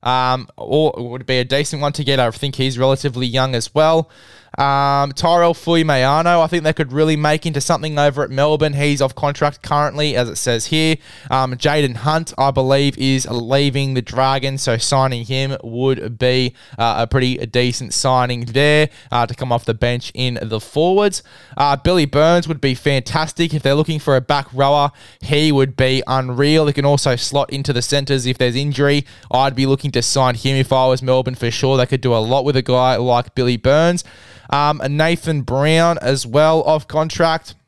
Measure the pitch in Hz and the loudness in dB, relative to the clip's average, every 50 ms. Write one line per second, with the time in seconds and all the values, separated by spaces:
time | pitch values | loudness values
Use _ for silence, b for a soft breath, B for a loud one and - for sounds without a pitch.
0 | - 123 127 127 127 127 127 127 127 - - - - - - 151 156 151 - - | -2 0 0 0 0 0 -2 -2 -6 -12 -16 -16 -6 -2 0 2 2 0 -2 -4
1 | 120 120 120 131 131 - 131 127 123 - 135 139 151 - - 143 143 147 143 - | -10 -10 -10 -12 -6 -2 -2 -2 0 0 -2 -2 -2 -2 -4 -4 -4 -4 -4 -4
2 | 147 131 139 135 123 117 113 - - 139 131 - 131 135 131 120 131 131 135 131 | -2 0 0 2 2 0 -2 -4 -8 -8 -4 -2 -4 -4 -2 0 2 2 0 0
3 | - 143 117 123 127 123 117 131 131 131 131 117 113 - _ 147 156 160 165 165 | -2 -4 -4 -2 -6 -2 0 -2 -2 0 -2 -4 -6 -2 _ 2 2 4 4 2
4 | 160 B B B B B B B B B B - 139 139 139 139 139 139 139 139 | 0 B B B B B B B B B B -2 0 0 2 2 2 2 2 2
5 | 143 139 135 - - 170 170 175 170 170 170 - - 165 170 165 160 156 143 131 | 0 -2 -4 -2 0 2 4 4 4 2 2 0 -2 0 2 2 2 2 2 2
6 | 127 131 143 156 165 170 175 170 165 156 180 170 156 156 156 - 160 131 127 147 | 4 2 2 2 2 2 4 2 2 2 0 0 0 0 0 0 -4 -2 0 0
7 | 156 156 160 151 151 151 151 160 - 165 151 139 135 - 175 147 156 156 151 147 | 2 2 2 2 2 0 0 0 -2 -4 -4 -4 -2 -2 -2 -2 -2 -4 0 2
8 | 147 147 131 143 143 - 131 135 143 151 156 156 156 151 143 139 143 147 143 135 | 2 2 2 0 -4 -4 0 0 2 2 2 2 0 0 0 0 0 0 2 2
9 | 139 135 - - - 143 143 - 151 147 143 - - - 143 147 147 147 - 147 | 0 -2 -2 -2 -4 -4 -2 0 -2 -2 -2 -4 -6 -2 0 0 0 0 -2 -2
10 | 151 151 127 123 123 117 - - - 131 117 113 - - 156 156 160 160 160 - | -2 -2 0 -2 -2 -2 -4 -6 -2 -2 -2 -2 -2 -2 0 2 2 2 0 -2
11 | B B B B B B 131 131 131 127 127 123 - 151 147 156 147 131 120 113 | B B B B B B 0 0 0 -2 -4 -2 0 0 2 2 0 0 -2 -2
12 | 107 147 156 160 165 - - - 135 139 135 139 131 131 135 139 143 143 131 - | -2 0 0 0 -2 -4 -2 0 0 0 2 0 2 2 2 2 2 0 -2 -2
13 | 131 135 135 131 127 - 120 120 117 113 135 139 143 143 123 139 139 135 135 127 | 0 0 0 0 -2 -4 -6 -8 -4 0 0 2 2 0 0 -2 -2 -2 -2 -4
14 | 117 - - 123 131 131 135 139 127 139 135 135 - - 117 113 - - 143 135 | -4 -4 -2 0 0 0 0 -2 -2 -4 -6 -4 -2 -2 -2 -2 0 0 0 2
15 | 131 135 131 117 117 101 135 131 135 135 139 - - 120 117 120 131 135 135 - | 0 0 -2 -6 -6 -4 -4 -4 -2 -4 -6 -8 -10 -10 -6 -2 0 0 0 0
16 | - - 120 107 131 127 127 131 127 127 - B B B B B 117 117 101 - | -4 -10 -6 -2 0 2 2 2 0 -2 -4 B B B B B 0 0 0 0
17 | 117 113 - 135 127 127 127 - - 117 - 123 123 123 120 - 127 - - - | -2 0 0 0 0 0 -2 -4 -6 -2 0 0 0 0 -2 -4 -8 -6 -6 -2
18 | - 135 127 127 123 123 123 120 117 117 113 135 143 147 151 151 151 147 B B | 0 0 2 2 0 0 -2 -6 -6 -4 0 2 2 4 4 4 2 0 B B
19 | B B - 120 117 110 - - 135 127 120 117 - - 113 113 - 123 123 120 | B B -2 -2 -2 -2 -4 -8 -4 -2 -2 -2 -2 -4 -4 -2 -2 -2 -2 -4
20 | - - - - 127 127 120 - - 110 110 107 - - - 147 156 175 190 202 | -8 -10 -8 -4 -4 -4 -4 -4 -6 -6 -6 -6 -8 -4 -2 0 2 2 2 2
21 | 208 208 196 - - B B B B B B - 143 143 139 135 - 165 180 180 | 2 0 0 -4 -12 B B B B B B -2 0 0 0 0 0 2 2 2
22 | 151 139 - 147 151 160 175 175 170 156 165 143 - 135 131 - - 151 139 131 | 2 2 2 2 4 4 4 2 2 -2 -6 -4 -2 -2 -2 -2 -2 -2 -2 -2
23 | 123 - - 156 156 156 - - 170 165 151 151 - 135 139 147 156 - 160 151 | -2 -2 -2 -2 -2 -4 -2 -4 -4 -2 -2 -2 0 2 2 2 0 0 -2 -4
24 | - - 139 131 123 - 147 143 135 - - 127 139 139 147 147 143 143 B B | 0 2 2 2 2 2 0 0 0 -4 0 0 2 4 4 2 2 0 B B
25 | B B B B - - 147 147 156 156 147 139 135 135 127 - 131 131 131 135 | B B B B -6 -2 0 2 2 4 4 4 2 0 2 0 0 2 2 0
26 | - - 127 131 131 127 123 120 139 147 156 160 156 147 139 143 139 143 143 135 | -2 -2 -2 -2 -2 -4 -2 0 2 4 4 4 4 2 0 2 2 2 2 2
27 | - 143 123 120 - - 131 143 143 - - 139 135 - 127 120 120 - - 143 | 2 0 -2 0 -2 -2 0 -2 -2 -2 -4 -6 -4 -2 -2 -2 -2 -2 -2 -2
28 | 139 139 139 135 120 127 123 - 135 123 117 127 139 147 139 117 143 143 143 143 | 0 0 -2 -2 0 -4 -2 0 0 0 0 -2 -4 -4 0 0 2 2 2 0
29 | 135 B B B B B - 127 135 139 135 127 135 135 135 135 - 143 - 120 | 0 B B B B B 0 0 0 0 0 0 0 0 0 0 -2 -2 -2 -2
30 | 117 - - 139 131 127 120 113 - 135 135 135 131 131 135 131 131 131 131 - | -2 0 0 2 2 0 0 -2 -2 -2 0 0 0 2 2 2 4 2 2 0
31 | 131 127 131 131 127 131 127 120 - 117 113 - - 131 135 131 123 - - 131 | 0 0 0 0 0 -2 -6 -4 -6 -4 -4 -2 0 0 2 2 2 0 -2 -2
32 | - 131 120 113 110 113 123 143 127 147 139 131 127 - 127 127 127 127 127 107 | 0 0 0 0 0 0 0 0 0 2 0 0 0 2 2 2 2 2 2 0
33 | 120 127 120 120 123 - _ - 127 123 123 113 _ 131 139 151 165 170 175 175 | 0 2 0 0 0 -2 _ -2 0 0 0 0 _ 2 4 4 4 2 0 -2
34 | - B B B B B B B B B - 143 147 147 151 147 - 135 143 147 | -6 B B B B B B B B B -2 0 2 0 0 -2 -4 -4 0 0
35 | 156 165 170 170 - 160 156 147 123 - 123 135 143 151 160 160 165 170 170 151 | 2 0 0 -2 -2 -4 -4 -4 -4 -2 -2 0 2 2 4 4 4 2 0 0
36 | - 120 135 131 - 120 113 143 156 156 160 165 - - 156 151 - _ - 156 | 0 -2 -2 -2 -4 0 2 2 4 4 4 2 2 2 0 0 -2 _ -4 -2
37 | 156 160 - - 170 165 160 165 - - - _ _ | -2 -2 0 0 0 2 2 -2 -4 -10 -20 _ _